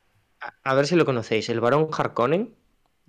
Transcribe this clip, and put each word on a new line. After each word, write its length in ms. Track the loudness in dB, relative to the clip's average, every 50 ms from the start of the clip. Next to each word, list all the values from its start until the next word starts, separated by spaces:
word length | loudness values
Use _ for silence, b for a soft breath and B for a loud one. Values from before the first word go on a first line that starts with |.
| _ _ _ _ _ _ _ -18
A, 140 | -16 -16 -14 _ -4
a 100 | 0 2
ver 140 | 2 2 2
si 80 | 2
lo 80 | 2 2
conocéis, 460 | 2 0 -2 -2 -2 -2 -2 -2 -2
¿el 100 | -4 0
Barón 300 | 2 2 2 2 2 0
Harkonnen? 640 | -2 -4 -4 -2 -2 0 0 2 0 0 -2 -4 -10 _ _ _ _ _ _ _ _ _ _